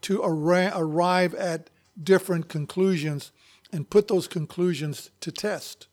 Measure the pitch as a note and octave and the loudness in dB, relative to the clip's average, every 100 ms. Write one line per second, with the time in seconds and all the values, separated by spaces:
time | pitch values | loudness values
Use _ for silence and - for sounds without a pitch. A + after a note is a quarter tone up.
0 | - G3 G3+ D#3+ D3+ F3+ F#3 G3+ D#3+ D#3 | -2 0 0 0 4 4 4 0 -2 2
1 | F3 F3+ F3+ - F#3 E3 E3 _ _ - | 2 4 2 0 -4 -6 -10 _ _ -12
2 | D#3 F#3+ F#3 F3 D#3+ D#3 D3 - F#3+ F3+ | 4 4 4 -4 -2 -6 -6 0 2 2
3 | D3+ D3 - _ _ _ _ F3 C#3+ G#3 | 0 -4 -8 _ _ _ _ -8 2 2
4 | G#3 F#3+ E3+ F3+ D3+ - F3+ D#3 D3+ C#3 | 4 0 -2 -6 -6 -2 0 0 -4 -8
5 | - _ - - G#3 F3+ - - - | -12 _ -12 -6 -6 -6 -10 -18 -20